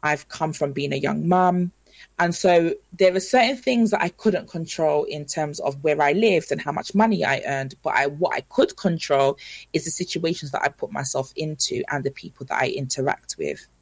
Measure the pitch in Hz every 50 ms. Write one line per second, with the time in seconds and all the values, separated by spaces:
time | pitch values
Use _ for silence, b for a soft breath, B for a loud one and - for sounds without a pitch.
0 | - 151 151 143 - _ - - 160 160 151 - 151 143 135 139 143 139 139 139
1 | 135 143 143 151 151 165 180 180 185 180 180 180 180 175 - _ B B B B
2 | B B _ - 175 170 175 - - 190 175 170 170 165 - - _ _ - 175
3 | 196 185 180 190 190 - - 254 240 226 277 247 - - 254 233 233 214 196 -
4 | - 170 - _ - 220 190 175 - - - 170 165 - - - 160 156 147 151
5 | 147 - - 151 147 139 - - 156 147 147 - - 135 139 139 139 156 151 147
6 | 151 143 147 185 220 226 190 165 156 - 139 120 - 143 139 - - - - 196
7 | 214 226 214 175 - - 139 135 - - 139 135 135 135 - _ _ - - -
8 | 135 143 147 147 175 - - - - _ - - 269 392 - - - 185 170 160
9 | - - 147 139 139 135 139 B B B B B B B _ 160 - 160 - -
10 | 180 - - 170 165 165 175 - - 143 135 - - 139 143 _ - - - 147
11 | - 135 - - 131 131 - - 156 156 151 143 - - - - - - 135 147
12 | - 143 135 - - 170 _ _ 135 131 - - 131 - - - 139 139 - -
13 | 131 139 - - _ _ - _ - - 147 - - _ _ _